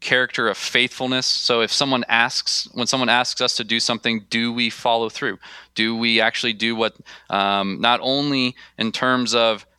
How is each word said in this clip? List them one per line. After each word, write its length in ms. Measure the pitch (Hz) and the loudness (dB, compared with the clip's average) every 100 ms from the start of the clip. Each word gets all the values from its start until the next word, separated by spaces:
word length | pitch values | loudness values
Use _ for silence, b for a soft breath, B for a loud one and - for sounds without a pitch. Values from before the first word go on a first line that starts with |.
character 480 | - 127 123 - 113 | 0 0 0 0 -2
of 80 | 95 | -2
faithfulness. 680 | - 123 127 - 127 131 - | -2 0 0 -2 -2 0 0
So 360 | - - 117 | 0 2 2
if 100 | 110 | 2
someone 320 | - 139 127 - | 0 0 0 2
asks, 600 | 117 120 - - - - | 0 2 -2 -4 -4 -4
when 120 | 123 120 | -4 -2
someone 220 | 135 120 | 0 2
asks 320 | 123 127 - | 2 2 0
us 160 | 123 - | -2 0
to 80 | |
do 160 | 107 117 | -2 -2
something, 460 | - 113 117 113 101 | 0 -2 -2 -2 -2
do 220 | 117 117 | -2 -2
we 180 | 117 117 | 0 -2
follow 380 | - 120 117 110 | 0 0 0 0
through? 300 | - 131 98 B B B | -4 -6 -6 B B B
Do 220 | - 113 113 | -2 -2 0
we 240 | 117 113 | 2 4
actually 320 | 110 - 120 | 2 0 -4
do 240 | 104 113 113 | -2 -2 0
what, 180 | 110 - B B B | -2 -2 B B B
um, 500 | 98 98 101 98 95 | 0 2 0 -2 0
not 200 | 117 123 | 0 2
only 520 | 127 139 147 135 127 - B - | 0 -2 0 0 -2 -4 B -6
in 140 | 113 | -4
terms 420 | - 127 127 117 | 0 2 2 2
of 320 | 117 117 104 - | 4 2 2 -6